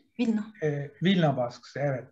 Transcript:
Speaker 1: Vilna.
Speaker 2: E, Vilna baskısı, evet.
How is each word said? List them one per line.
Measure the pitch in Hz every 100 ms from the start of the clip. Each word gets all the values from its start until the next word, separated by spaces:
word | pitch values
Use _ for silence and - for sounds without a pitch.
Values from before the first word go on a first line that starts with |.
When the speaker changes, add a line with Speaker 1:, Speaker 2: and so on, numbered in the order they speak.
| _ -
Speaker 1:
Vilna. | 240 214 - -
Speaker 2:
E, | 151 143 143 -
Vilna | 175 185 156 127
baskısı, | 123 - - 131
evet. | 143 127 -